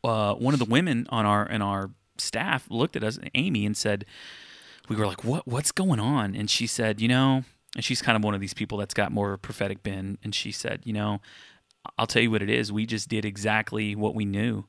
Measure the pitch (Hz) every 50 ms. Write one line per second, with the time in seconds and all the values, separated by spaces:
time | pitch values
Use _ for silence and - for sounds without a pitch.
0 | - 117 113 110 107 101 104 - 117 127 147 139 123 107 117 139 180 180 139 117
1 | - - - 113 107 104 104 104 104 - - 110 101 101 101 98 98 98 - _
2 | _ _ _ - - - - 113 143 196 160 131 - - 95 113 131 165 - -
3 | 110 107 110 - - - _ - 170 190 160 113 104 104 104 - - 107 104 101
4 | 104 - - - - - - - - - - - - - - - _ - 113 104
5 | 110 101 90 - - 113 135 170 - - 117 127 147 - - - 190 190 156 110
6 | 104 120 147 139 110 98 98 104 104 104 - - 117 113 - - 113 110 104 104
7 | 110 117 127 127 135 135 135 131 131 - _ _ _ _ - - 117 - 135 -
8 | - - 113 110 104 107 104 98 98 98 - - 110 101 110 101 101 - - -
9 | 104 - - 101 101 101 98 95 - - 120 - - 98 101 98 _ 107 98 95
10 | 95 95 98 - - 107 107 - - 107 107 - - - - - - 120 107 104
11 | 104 104 104 101 _ - - - - - - _ _ _ _ _ _ - - -
12 | 113 113 - 120 113 120 110 104 101 101 113 123 123 113 104 104 110 113 117 107
13 | - - 113 110 104 107 101 101 101 107 107 110 107 - - 110 110 104 104 104
14 | 104 107 - 110 107 101 98 101 107 120 113 104 101